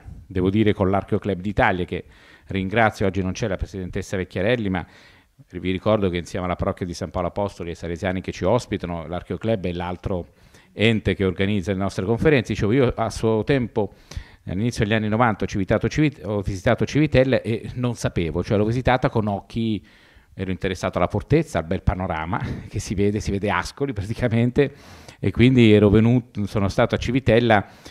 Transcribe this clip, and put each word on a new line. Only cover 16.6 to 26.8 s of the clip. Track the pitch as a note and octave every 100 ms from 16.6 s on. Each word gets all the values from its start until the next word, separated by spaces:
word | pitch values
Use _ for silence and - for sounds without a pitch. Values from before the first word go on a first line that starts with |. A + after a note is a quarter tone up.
| B2+ A2 G#2+
Civitella | C#3 D3+ B2+ C3 A#2
e | G#2 A2+ A#2+ A#2+
non | B2 A2+
sapevo, | C3 - E2 E2
cioè | F2+ G2+
l'ho | G#2+
visitata | B2 B2 B2+ C3+
con | A#2 G#2+
occhi, | F#2+ - A#2+ A2 G2+ - _ _ - _
ero | - F#2+
interessato | F2+ F#2+ F2+ F#2+ F2+
alla | F2+
fortezza, | G#2 - D3+ - -
al | D#2+
bel | F#2
panorama | - F#2 F#2 D#2+ E2 A#2 -
<laughs> | - -
che | G#2+
si | - G2
vede, | G2+ G#2
si | G#2
vede | G2 G2+
Ascoli | F2 E2+ - C#3
praticamente, | G2 F#2 A2+ B2 A2+ A#2+ C3+ C#3 - - - - -
e | G2+
quindi | G2+ B2 B2+ A2+
ero | G#2 G#2
venuto, | G#2+ A2+ B2 A#2+ - G2+
sono | A2 G2
stato | -